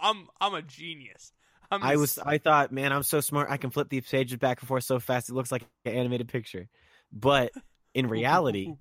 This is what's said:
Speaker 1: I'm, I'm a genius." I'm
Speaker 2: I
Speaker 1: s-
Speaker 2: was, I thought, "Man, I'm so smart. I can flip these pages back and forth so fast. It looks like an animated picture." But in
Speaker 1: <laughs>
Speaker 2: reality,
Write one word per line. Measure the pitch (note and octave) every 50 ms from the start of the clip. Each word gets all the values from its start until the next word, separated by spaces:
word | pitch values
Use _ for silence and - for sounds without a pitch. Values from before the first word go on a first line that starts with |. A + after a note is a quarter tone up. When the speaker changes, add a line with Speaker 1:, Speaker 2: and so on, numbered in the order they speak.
| E3+
Speaker 1:
I'm, | G#3 A3 G3+ E3+ - - -
I'm | F#3 G3+ G3
a | E3 D3+
genius." | D3 B2+ C3+ D#3+ E3+ D#3+ D3+ C3 G#2+ F#2+ - - - _ _ _ _ _ _ _ -
I'm | - C#3+ G2+
Speaker 2:
I | B2+ C#3+
Speaker 1:
s- | D3+
Speaker 2:
was, | D3 C3 - -
I | - C#3+ D3 D3+
thought, | - D#3+ D#3 D3 C#3 - B2+
"Man, | C3+ C3+ C#3+ C#3
I'm | C#3+ C#3
so | - - D3+
smart. | C#3 - D3 C#3+ C#3+ -
I | C#3 C#3
can | - C3
flip | - C#3+ C#3+ -
these | C#3 C3+ B2 -
pages | - C3+ C3+ A#2+ B2+ A#2
back | - C3 B2+ -
and | -
forth | B2 C3+ B2+ B2
so | - C3 B2+
fast. | - - B2+ B2 A#2 -
It | B2
looks | C3 B2+ A#2+ C3+
like | B2 - - _ _ -
an | B2 A2
animated | B2+ B2 B2 B2 A#2+ A#2+
picture." | A#2 - C3 A2+ - - F#2 F2+ - _ _ _ _ _ _ _ _ -
But | G#2+ G#2 C3+ C#3+ C#3 B2 A#2 - - - - _ _ _ _ -
in | C3 C3 A#2+
Speaker 1:
<laughs> |
Speaker 2:
reality, | A2+ A2 A#2 B2+ D#3 F3+ E3+ C3 G#2+ G2+ F#2+ F#2+ D3+ C#3+